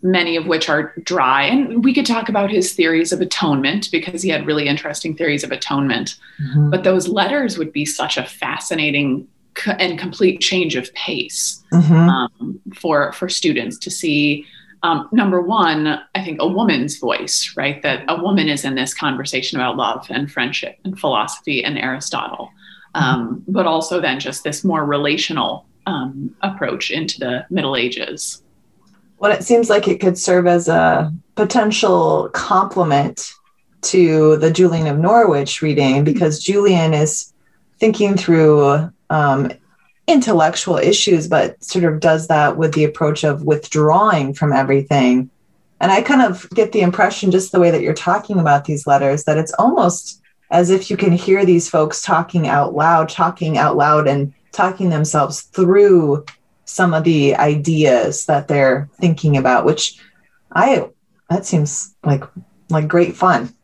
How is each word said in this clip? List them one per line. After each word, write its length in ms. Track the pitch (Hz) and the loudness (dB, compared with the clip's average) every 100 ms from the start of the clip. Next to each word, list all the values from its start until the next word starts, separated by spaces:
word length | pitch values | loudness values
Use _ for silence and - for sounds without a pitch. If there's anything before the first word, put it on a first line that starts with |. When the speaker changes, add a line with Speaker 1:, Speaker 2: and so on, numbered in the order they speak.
Speaker 1:
many 360 | 185 185 170 165 | 0 0 0 -2
of 100 | 156 | -2
which 220 | 160 160 | -2 0
are 240 | 151 151 - | -2 -2 -10
dry, 400 | 165 180 127 135 | -6 0 2 2
and 400 | 139 254 269 233 | 2 0 0 0
we 100 | 262 | 0
could 120 | 262 262 | 0 0
talk 240 | 226 226 | -2 -2
about 200 | 208 202 | -2 0
his 240 | 214 185 | 0 -2
theories 380 | - 165 165 165 | 0 0 2 0
of 80 | 175 | -2
atonement, 680 | 180 - 160 143 135 190 - | -4 -2 -2 0 0 -4 -4
because 300 | 170 165 175 | -6 -6 -6
he 80 | 185 | -4
had 160 | 156 - | -4 -2
really 200 | 151 143 | -2 -2
interesting 460 | 147 151 147 165 156 | -4 -6 -8 -8 -6
theories 280 | 165 147 | -4 -4
of 80 | 131 | -6
atonement. 640 | 131 - 139 139 117 135 - - - | -10 -6 -4 -2 -2 -6 -12 -20 -12
Speaker 2:
Mm-hmm. 280 | 143 143 147 | -4 0 2
Speaker 1:
But 140 | 185 185 | 2 2
those 220 | 185 175 | 0 0
letters 480 | 202 196 285 247 180 | -2 -2 -2 -4 -4
would 160 | 156 | -8
be 100 | 147 147 | -6 -8
such 300 | - 156 - | -6 -6 -6
a 60 | |
fascinating 1040 | - - 135 151 - 165 151 143 143 135 - _ _ - | -8 -8 -8 -8 -8 -4 -2 -2 -2 -4 -8 _ _ -10
c-, 140 | - 190 | -6 -4
and 220 | 180 165 | -4 -4
complete 400 | 185 - 185 185 | -10 0 0 0
change 360 | - 185 165 131 | -2 -2 -2 -4
of 180 | 123 | -8
pace, 720 | - - 143 - - - - _ | -12 -8 -8 -8 -8 -8 -8 _
Speaker 2:
Mm-hmm. 360 | 170 156 165 165 | 2 4 6 4
Speaker 1:
um, 520 | 131 123 _ 120 196 - - | 2 -2 _ -12 -12 -16 -10
for, 360 | 170 147 143 | -2 0 0
for 140 | - 185 | -4 -8
students 480 | - 165 127 117 - | -2 -2 -2 -4 -10
to 120 | - | -12
see. 540 | - 165 147 147 147 - - _ _ | -8 -4 -2 0 -4 -8 -20 _ _
Um, 280 | 170 160 - | -4 -4 -2
number 300 | 220 202 180 | 0 2 0
one, 580 | 175 220 175 156 151 151 - 190 | 0 0 0 0 -2 -4 -8 -10
I 80 | |
think 180 | 190 151 | -8 -4
a 60 | 170 | -4
woman's 500 | 190 226 143 147 - | 0 0 0 -4 -6
voice, 540 | 120 - - - - - | -6 -6 -4 -6 -6 -6
right? 240 | 135 143 | -6 -4
That 240 | 151 127 - | -6 -6 -4
a 140 | 165 | -4
woman 240 | 175 - 156 | 0 0 0
is 160 | 143 | -2
in 120 | 143 131 | -4 -6
this 180 | 135 | -6
conversation 680 | - 151 131 139 131 127 143 | -6 -6 -6 -6 -6 -6 -6
about 160 | 127 110 | -4 -4
love 320 | 110 117 - | -4 -4 -8
and 220 | 131 143 | -8 -8
friendship 460 | 143 123 - - - 196 | -6 -6 -6 -10 -12 -12
and 120 | 185 | -6
philosophy 640 | 156 117 107 - - 135 | -4 -2 -4 -8 -6 -4
and 160 | 113 147 | -4 -4
Aristotle, 720 | 131 131 - 135 - - - _ - - _ 165 | -6 -8 -8 -8 -10 -12 -16 _ -20 -20 _ -4
um, 480 | 135 127 113 120 - | -2 -2 -4 -8 -4
but 160 | 190 175 | -2 0
also 320 | 160 160 180 | -2 -2 -4
then 220 | 156 131 | -2 -4
just 240 | 135 131 156 | -8 -8 -8
this 180 | 147 | -4
more 220 | 190 160 147 | -4 -2 -2
relational, 800 | 143 147 156 - 160 175 156 _ _ - | -2 -2 -2 -4 -4 -4 -6 _ _ -8
um, 480 | 156 131 139 - - | -6 -8 -8 -12 -8
approach 480 | 196 190 131 - - | -8 -6 -6 -6 -6
into 280 | 151 160 - | -6 -8 -8
the 260 | 127 123 - | -6 -8 -6
Middle 260 | 180 139 131 | -4 -2 -2
Ages. 680 | 120 120 - - - - _ _ _ _ _ _ _ _ | -4 -6 -10 -10 -12 -14 _ _ _ _ _ _ _ _
Speaker 2:
Well, 140 | 208 | -2
it 100 | 208 | -2
seems 260 | - 233 233 | 2 2 4
like 200 | 214 202 | 2 2
it 100 | 175 | 0
could 180 | 190 180 | 0 0
serve 300 | - 180 180 | 0 2 4
as 220 | 175 170 | 2 2
a 440 | 165 165 160 160 165 _ - | 2 2 2 -2 -6 _ -4
potential 920 | 214 254 214 214 208 180 160 156 - | 0 2 0 0 2 2 2 0 -2
complement 1040 | - - 190 190 190 165 143 143 - - - _ _ _ _ | -6 0 0 0 0 2 2 0 -6 -16 -18 _ _ _ _
to 560 | - 185 170 156 156 156 | -2 4 4 6 4 4
the 120 | 160 | 2
Julian 380 | 160 180 165 156 | 4 4 4 -2
of 100 | 143 | 0
Norwich 640 | 170 233 214 143 139 - | 4 6 4 2 -2 -4
reading, 440 | 156 143 139 135 151 | -2 2 2 2 2
because 360 | 147 160 151 | 2 0 0
Julian 520 | - 202 202 180 160 | -2 2 4 4 2
is 400 | 151 151 - - _ _ _ _ _ | 2 0 -2 -10 _ _ _ _ _
thinking 340 | 220 214 202 196 | 0 2 0 0
through, 760 | - 165 156 151 143 143 165 _ _ | 2 4 6 6 4 2 -2 _ _
um, 420 | 156 143 135 139 - _ _ _ _ - | 0 2 0 -2 -6 _ _ _ _ 2
intellectual 720 | 311 247 180 156 175 - 170 | 2 4 2 2 0 -2 0
issues, 500 | - 208 - 170 160 | 2 2 2 0 2
but 360 | 160 90 - | 0 0 -6
sort 200 | - 185 170 | -6 0 0
of 140 | 156 | 2
does 260 | 165 160 160 | 0 0 0
that 280 | 156 147 143 | 2 2 0
with 160 | 160 | -2
the 100 | 151 | 2
approach 400 | 151 151 156 151 | 0 0 -2 0
of 200 | 151 143 | -2 -2
withdrawing 920 | 151 151 - 151 151 165 214 175 135 | 0 -2 -2 0 4 4 4 2 -2
from 180 | 143 151 | -2 0
everything. 760 | 131 135 139 139 139 127 123 127 _ _ _ _ _ | 0 2 0 2 2 4 2 0 _ _ _ _ _
And 100 | 180 | 0
I 100 | 196 | 2
kind 220 | 247 269 | 2 2
of 260 | 233 180 - 175 | 2 0 -6 0
get 160 | 214 | 0
the 100 | 220 | 2
impression, 480 | 180 180 196 - 190 | 0 2 0 2 0
just 220 | 185 185 | 0 2
the 80 | - | 2
way 100 | 175 | 4
that 140 | 165 | 2
you're 100 | - | 0
talking 460 | 156 - 196 - 196 | -4 -2 -2 -2 0
about 260 | 160 143 143 | 2 2 0
these 220 | 147 143 | -6 0
letters, 380 | 139 139 147 147 | 2 2 0 0
that 120 | 151 | 0
it's 160 | 160 - | -2 0
almost 600 | 233 349 180 180 - - _ _ _ | 2 4 0 0 -10 -20 _ _ _
as 220 | 170 180 | 2 4
if 180 | 190 190 | 2 0
you 80 | 190 | -2
can 140 | 190 | 2
hear 340 | 175 - 190 190 | 2 2 2 4
these 240 | 170 170 | 4 2
folks 320 | 160 156 - | 0 0 -2
talking 460 | - 165 170 180 147 | -2 -2 0 -2 0
out 260 | 143 143 | 0 0
loud, 340 | 147 156 165 156 | 2 2 4 0
talking 520 | - 175 175 160 147 | 0 -2 -2 -4 0
out 180 | 147 147 | 2 2
loud 300 | 147 151 143 | 2 4 2
and 260 | 143 139 _ _ | 0 -2 _ _
talking 380 | - 185 185 185 | -2 -2 0 -2
themselves 520 | 156 151 156 143 147 | 0 0 0 -2 -4
through 840 | - - 180 196 202 180 151 143 147 - _ _ - | -10 -2 2 6 6 6 4 -2 -4 -20 _ _ -18
some 240 | - 180 | 0 0
of 100 | 160 | 2
the 320 | 160 160 139 139 | 2 2 2 2
ideas 880 | 151 151 147 160 151 - - 147 - | 2 0 0 2 4 4 0 -4 0
that 200 | 147 143 | -2 0
they're 400 | 143 135 131 147 _ | 2 2 2 -4 _
thinking 360 | 180 156 156 139 | 0 2 2 2
about, 280 | 131 123 - | 2 2 2
which 320 | 156 - - _ _ _ _ _ | 0 -4 -10 _ _ _ _ _
I, 340 | 165 233 226 - _ _ _ _ | 0 2 2 -2 _ _ _ _
that 160 | 185 190 | -6 0
seems 500 | 175 147 - - _ | -2 -2 -4 -12 _
like, 200 | - 139 - - - _ _ | -2 -2 -4 -18 -20 _ _
like, 180 | 160 151 | -2 0
great 280 | 175 175 - | 2 2 2
fun. 380 | 185 175 240 _ | 0 2 -2 _